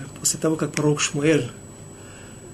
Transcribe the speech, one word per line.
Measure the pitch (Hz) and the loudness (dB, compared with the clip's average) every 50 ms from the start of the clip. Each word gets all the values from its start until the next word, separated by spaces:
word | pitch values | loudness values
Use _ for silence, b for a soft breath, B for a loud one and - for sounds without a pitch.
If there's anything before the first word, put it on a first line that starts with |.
| 135 135 - - | -8 -12 -8 -2
после | - - - 156 | 0 0 0 2
того, | - 160 160 | 2 2 2
как | 156 160 139 - | 2 0 0 0
пророк | - 151 151 147 147 | 2 4 4 4 4
Шмуэль | - - - 147 143 160 156 139 127 - - - - - - - - - - B B B B B B B B B B B | 2 0 0 2 4 6 6 6 4 0 -6 -12 -14 -16 -16 -16 -16 -16 -16 B B B B B B B B B B B